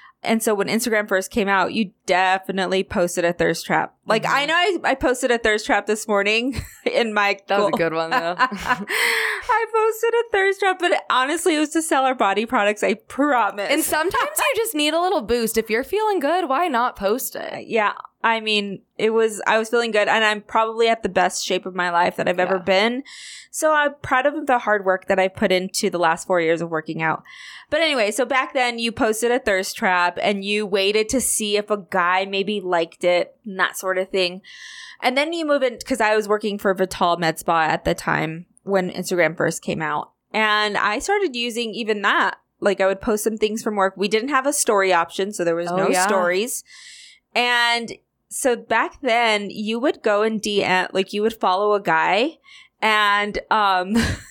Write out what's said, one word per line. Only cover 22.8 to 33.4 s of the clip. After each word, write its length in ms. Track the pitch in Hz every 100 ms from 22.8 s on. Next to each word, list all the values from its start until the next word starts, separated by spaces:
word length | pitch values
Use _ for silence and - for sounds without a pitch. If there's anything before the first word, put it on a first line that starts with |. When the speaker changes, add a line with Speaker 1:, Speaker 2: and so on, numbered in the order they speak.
| 220 247 - - - - -
Speaker 1:
So 240 | - 311
I'm 220 | 302 294 285
proud 240 | - 262 277
of 180 | 302 277
the 140 | 247
hard 260 | 226 208 190
work 220 | 185 -
that 100 | 190
I 80 | 185
put 240 | - 202
into 380 | 185 185 - 202
the 80 | 175
last 300 | 170 170 -
four 120 | 180
years 220 | 160 165
of 80 | 170
working 320 | 160 156 160
out. 220 | 160 - - - - - -
But 100 | 302
anyway, 300 | 320 269 208
so 120 | 220
back 300 | 254 262 285
then 240 | 277 247 233
you 140 | 233
posted 400 | 226 226 220 233
a 80 | 247
thirst 360 | 247 190 196 -
trap 440 | 208 180 175 -
and 240 | - 202 196
you 220 | 208 208
waited 420 | 196 196 208 214
to 100 | 247
see 360 | - - 214 202
if 140 | 208
a 60 | 208 180
guy 360 | 190 175 185 196
maybe 360 | 196 196 208
liked 420 | 180 175 165 -
it 320 | 175 175 - -